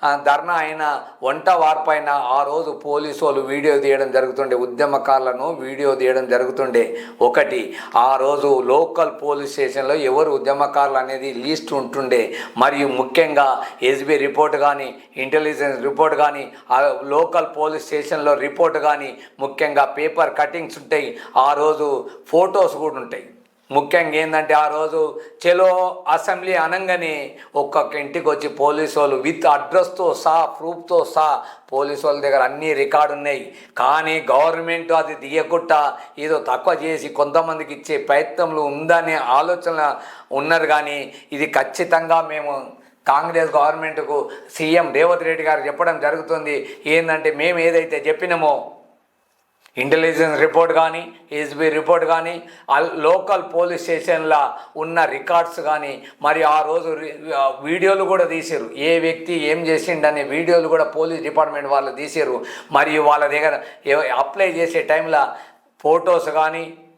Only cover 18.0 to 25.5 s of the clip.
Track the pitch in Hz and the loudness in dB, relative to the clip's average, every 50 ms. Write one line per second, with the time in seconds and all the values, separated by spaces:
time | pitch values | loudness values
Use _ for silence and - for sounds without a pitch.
18 | 143 143 175 156 147 147 147 135 131 143 143 - 170 165 156 156 143 151 147 143 | -4 -4 -4 -2 2 2 2 2 0 -6 0 0 0 2 2 0 0 0 0 0
19 | 139 135 120 - - - _ _ 139 139 139 - 156 147 147 139 139 135 - - | -4 -10 -12 -14 -20 -20 _ _ -8 -8 -4 -2 -2 0 4 2 2 2 2 -2
20 | 151 160 156 160 165 147 - - 151 147 - 175 165 143 - 147 139 123 160 151 | -4 -2 2 2 0 0 2 -2 -2 -2 -2 -8 -10 -10 -14 -18 -6 -2 -2 -2
21 | 143 127 120 - - - - - 131 139 147 143 147 151 156 156 151 147 135 123 | -2 -4 -8 -12 -16 -4 2 2 4 4 4 2 2 2 2 0 0 -2 -2 -4
22 | 120 - - - - - - 165 180 - - 202 190 165 - 143 151 156 147 139 | -4 -8 -16 -20 -16 0 2 4 4 4 4 2 2 2 2 -2 -6 -6 -6 -6
23 | 123 117 123 104 90 - - _ _ _ _ _ _ _ 135 139 143 143 - 175 | -10 -12 -12 -14 -14 -18 -20 _ _ _ _ _ _ _ 0 0 0 4 2 2
24 | 165 156 151 151 160 156 156 156 151 151 156 151 151 151 147 151 156 156 156 160 | 2 2 0 -2 -2 0 0 -2 0 4 4 4 4 2 0 -2 -2 -2 0 0
25 | 156 151 - - - - - - - 170 | -2 -2 -2 -8 -16 -16 -20 -4 2 2